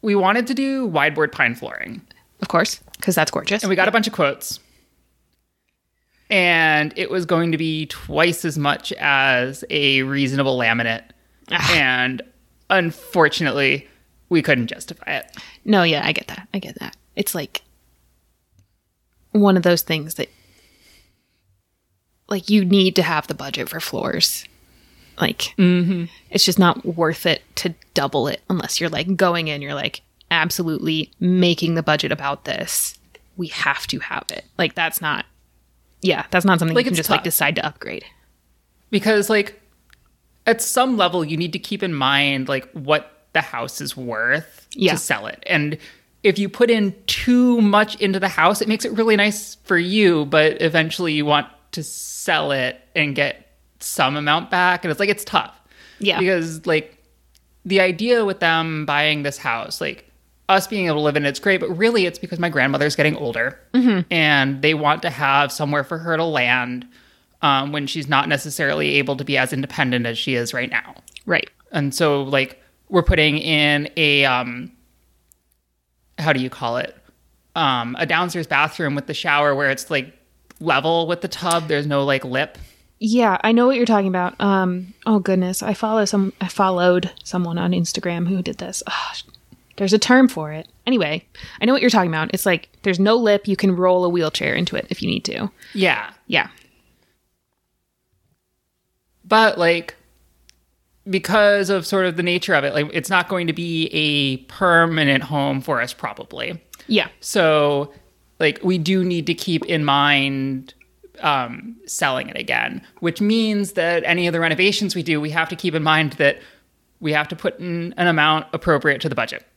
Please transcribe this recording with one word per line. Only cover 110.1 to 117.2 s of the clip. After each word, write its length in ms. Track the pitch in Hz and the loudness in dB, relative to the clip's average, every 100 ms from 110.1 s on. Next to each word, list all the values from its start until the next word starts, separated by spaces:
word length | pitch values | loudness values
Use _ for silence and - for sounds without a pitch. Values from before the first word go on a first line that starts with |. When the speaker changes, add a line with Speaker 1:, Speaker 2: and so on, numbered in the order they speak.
| 143 139 139 135 131 135 - _ _ - - | 2 2 -2 -4 -6 -10 -20 _ _ -20 -6
Speaker 1:
um, 560 | 160 139 120 120 226 233 370 | -2 0 -2 -10 -16 -18 -14
selling 420 | - 151 127 - | -4 -2 -2 -6
it 100 | - | -10
again, 480 | - 62 58 64 - _ | -4 -2 -2 -6 -16 _
which 200 | 170 165 | -6 -2
means 520 | 208 226 220 208 196 | 0 2 0 -2 -4
that 300 | - 170 170 | -2 -2 0
any 220 | - 175 175 | 0 0 0
of 60 | |
the 80 | 170 | 0
renovations 540 | 165 156 190 202 202 | 0 2 2 2 -2
we 80 | 180 | -4
do, 180 | 165 151 | -2 -2
we 100 | 151 | 0
have 180 | 156 165 | -2 -4
to 60 | 175 | -4
keep 180 | 185 | -4
in 80 | 160 | -2
mind 320 | 156 156 156 | 2 2 2
that 240 | - 143 - - _ _ _ _ _ | 2 0 0 -10 _ _ _ _ _
we 120 | 160 | -2
have 160 | 151 | -2